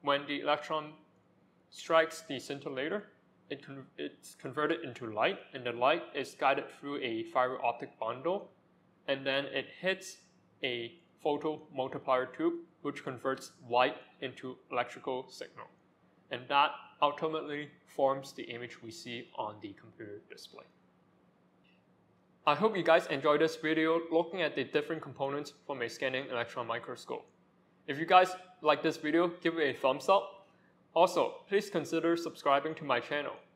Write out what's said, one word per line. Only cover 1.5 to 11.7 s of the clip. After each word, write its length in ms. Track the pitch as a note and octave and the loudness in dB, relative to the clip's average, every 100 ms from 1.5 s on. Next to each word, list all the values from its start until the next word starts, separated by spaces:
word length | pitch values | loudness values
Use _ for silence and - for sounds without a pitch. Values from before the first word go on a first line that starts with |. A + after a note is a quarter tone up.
| _ _ | _ _
strikes 520 | - - E3 D#3+ - - | -20 6 6 6 0 -8
the 80 | C3+ | -8
scintillator, 640 | - C#3 D3 C3 D3 G3+ - _ _ _ _ | -6 -8 -6 -4 -2 -2 -6 _ _ _ _
it 160 | C#3 - | -12 -10
con-, 200 | C3+ C3 - | -16 -16 -10
it's 360 | D3 - - - | -10 -10 -20 -14
converted 480 | C3+ B2+ D3+ D#3+ | -8 -2 0 0
into 280 | C#3+ A#2+ A#2+ | -4 -8 -6
light, 260 | G#2+ C#3 G3 - | -2 -2 -2 -12
and 120 | C#3 | -10
the 80 | B2 | -8
light 300 | A#2 B2+ E3+ E3+ | 0 2 2 -2
is 200 | D3 C3 - | -8 -8 0
guided 320 | C#3+ C#3 - | 2 2 -2
through 300 | - C#3+ C#3+ | -12 -8 -6
a 220 | C3 A2+ | -4 -4
fiber 380 | A2+ C3+ B2+ C3 | -2 0 0 0
optic 340 | B2 B2 C#3 - | -2 -2 -8 -8
bundle, 520 | A2 B2 D3+ G3 - _ _ _ _ _ - | -6 -4 -4 -4 -6 _ _ _ _ _ -4
and 180 | C3+ C3+ | -2 0
then 200 | C3+ C#3+ | 0 0
it 200 | C#3 B2 - | -6 -6 -4
hits 380 | F3+ F#3+ - - _ _ _ _ | -4 -4 -8 -18 _ _ _ _
a 300 | C3+ A#2+ A#2 - _ _ | -4 -4 -8 -14 _ _
photomultiplier 1080 | D#3 D3 D#3 D3+ - | -4 -2 -2 -6 -10